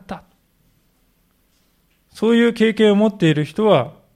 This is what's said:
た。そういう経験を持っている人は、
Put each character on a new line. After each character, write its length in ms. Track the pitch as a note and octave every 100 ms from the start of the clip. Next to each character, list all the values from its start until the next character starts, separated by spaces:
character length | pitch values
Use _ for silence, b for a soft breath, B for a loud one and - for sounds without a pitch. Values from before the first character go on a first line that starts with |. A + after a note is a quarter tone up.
| -
た。 160 | F3 _ _ _ _ _ _ _ _ _ _ _ _ _ _ _ _ _ _ _
そ 200 | - G#3+
う 60 | A#3
い 120 | A#3
う 60 |
経 180 | A#3 A3
験 200 | G#3+ G#3+
を 40 | G3+
持 120 | A3
っ 80 | G#3+
て 120 | E3
い 60 |
る 100 | D3+
人 220 | D3 - G#3+
は、 260 | D#3+ A2 - _